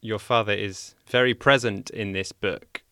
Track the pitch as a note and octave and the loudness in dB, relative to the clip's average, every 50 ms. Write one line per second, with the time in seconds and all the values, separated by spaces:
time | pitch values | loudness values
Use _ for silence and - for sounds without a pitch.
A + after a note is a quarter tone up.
0 | - A2 G#2+ G#2 - - B2 A2+ G#2 G#2 G#2 G2 G#2 G2 F#2 - - - _ _ | -8 -6 -6 -6 -2 0 2 2 2 2 0 -2 -2 -6 -6 -10 -16 -18 _ _
1 | _ - - B2 B2+ B2 A2+ - - C#3 C#3 B2+ A#2+ A2+ G2 G2 - - - A2+ | _ 0 2 2 4 4 2 2 4 4 4 6 4 0 -2 -2 -8 -10 -8 -6
2 | G#2 G2+ F#2+ F#2+ F#2+ - - - - G2 - - - _ - - _ _ | -6 -4 -4 -4 -6 -6 -10 -4 -4 -4 -4 -4 -10 _ -20 -20 _ _